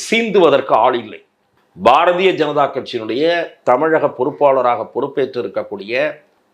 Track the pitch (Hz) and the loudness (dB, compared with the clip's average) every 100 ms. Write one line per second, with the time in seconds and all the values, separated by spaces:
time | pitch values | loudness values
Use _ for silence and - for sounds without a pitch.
0 | - 220 226 196 165 135 - 131 123 123 | -2 -2 0 4 4 4 2 2 2 0
1 | 107 87 _ _ _ _ _ - 104 139 | -6 -16 _ _ _ _ _ -2 2 4
2 | 175 175 190 160 151 143 139 135 - 120 | 4 2 2 2 0 0 0 -2 -8 -8
3 | 110 117 165 170 165 - - 123 156 156 | -4 -2 0 -2 -4 -4 2 2 4 2
4 | 139 - 131 135 143 135 123 113 110 123 | 0 -2 -4 2 2 2 0 -2 -4 -6
5 | 120 - 131 123 113 104 104 101 98 123 | -6 -4 -4 -4 -8 -8 -8 -10 -6 -4
6 | 151 - _ _ _ | -4 -6 _ _ _